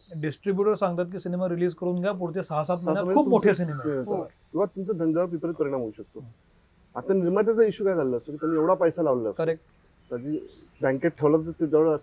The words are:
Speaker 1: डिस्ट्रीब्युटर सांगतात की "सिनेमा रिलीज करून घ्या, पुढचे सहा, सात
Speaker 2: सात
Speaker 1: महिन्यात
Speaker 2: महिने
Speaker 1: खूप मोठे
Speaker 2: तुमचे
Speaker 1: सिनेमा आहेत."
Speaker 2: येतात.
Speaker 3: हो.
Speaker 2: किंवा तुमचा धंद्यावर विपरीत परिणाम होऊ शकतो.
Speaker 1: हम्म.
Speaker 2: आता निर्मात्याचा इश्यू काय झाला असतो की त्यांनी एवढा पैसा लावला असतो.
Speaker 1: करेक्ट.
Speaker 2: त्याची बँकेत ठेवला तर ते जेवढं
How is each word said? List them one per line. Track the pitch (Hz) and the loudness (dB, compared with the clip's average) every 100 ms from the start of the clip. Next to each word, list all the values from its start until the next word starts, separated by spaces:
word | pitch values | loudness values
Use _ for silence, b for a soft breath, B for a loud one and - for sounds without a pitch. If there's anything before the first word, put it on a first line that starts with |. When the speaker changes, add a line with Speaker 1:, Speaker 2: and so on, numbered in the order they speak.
| - 165 | -12 -6
Speaker 1:
डिस्ट्रीब्युटर | 151 - 202 190 202 | -6 -4 -2 0 2
सांगतात | 208 190 175 180 | 2 0 0 -4
की | 185 | -6
"सिनेमा | 175 180 185 | -6 -2 -2
रिलीज | 175 180 | 0 -2
करून | 170 180 180 | -2 -4 -2
घ्या, | 185 | -2
पुढचे | 190 175 175 | -2 -4 -6
सहा, | 175 151 | -4 -2
सात | 151 175 | -2 -2
Speaker 2:
सात | |
Speaker 1:
महिन्यात | 170 175 | 0 0
Speaker 2:
महिने | 180 202 | 2 4
Speaker 1:
खूप | 277 | 4
मोठे | 220 208 | 4 4
Speaker 2:
तुमचे | 175 | 4
Speaker 1:
सिनेमा | 170 143 | 0 -4
आहेत." | 151 139 | -4 -4
Speaker 2:
येतात. | 107 | -2
Speaker 3:
हो. | 175 | -4
Speaker 2:
किंवा | - _ _ 156 202 | -6 _ _ -4 -2
तुमचा | 190 190 | -4 -6
धंद्यावर | 180 160 160 180 | -2 0 0 0
विपरीत | 170 165 | -2 -4
परिणाम | 170 143 135 | -4 -2 -2
होऊ | 113 104 | -6 -10
शकतो. | 104 - | -16 -18
Speaker 1:
हम्म. | 120 - _ _ _ _ _ - | -18 -20 _ _ _ _ _ -8
Speaker 2:
आता | 165 | 0
निर्मात्याचा | 190 175 196 214 226 | 2 2 2 2 4
इश्यू | 220 - 196 | 4 2 0
काय | 175 | 2
झाला | 135 120 | 0 -2
असतो | - | -6
की | 151 | -6
त्यांनी | 160 160 | -2 2
एवढा | 160 | 2
पैसा | 185 170 170 | 4 2 2
लावला | 156 127 110 | 0 0 -2
असतो. | 95 | -2
Speaker 1:
करेक्ट. | 165 160 _ _ _ _ - | -2 -4 _ _ _ _ -10
Speaker 2:
त्याची | 123 135 156 - - - - | -8 -6 -8 -8 -20 -20 -4
बँकेत | 139 135 170 | -2 0 0
ठेवला | - 147 160 | 2 2 2
तर | 160 | 0
ते | 156 156 | -4 2
जेवढं | 151 160 151 | 4 4 2